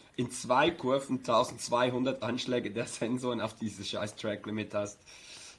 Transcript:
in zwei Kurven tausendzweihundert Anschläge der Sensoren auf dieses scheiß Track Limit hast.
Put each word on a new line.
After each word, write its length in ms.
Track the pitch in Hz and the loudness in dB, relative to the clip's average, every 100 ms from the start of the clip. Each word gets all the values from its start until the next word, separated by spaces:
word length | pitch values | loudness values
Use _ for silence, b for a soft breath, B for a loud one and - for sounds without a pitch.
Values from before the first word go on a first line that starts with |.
| b - | b -4
in 160 | 120 | -4
zwei 400 | - 117 127 160 | -2 2 6 6
Kurven 520 | 170 127 135 135 127 | 4 2 2 2 -2
tausendzweihundert 1000 | - 113 123 120 - 120 123 123 131 131 | 4 4 4 -2 0 4 4 4 0 0
Anschläge 480 | 110 123 127 123 104 | -2 -2 0 0 0
der 160 | 104 113 | -4 -4
Sensoren 520 | - 113 123 123 117 | -2 -2 0 -2 -2
auf 160 | 110 - | -4 -4
dieses 320 | 113 98 95 | -6 -6 -6
scheiß 280 | 107 107 - | -4 -4 -4
Track 320 | 107 101 107 | -4 -4 -4
Limit 260 | 107 101 | -4 -2
hast. 240 | 104 101 - b b b b b | -2 -4 -8 b b b b b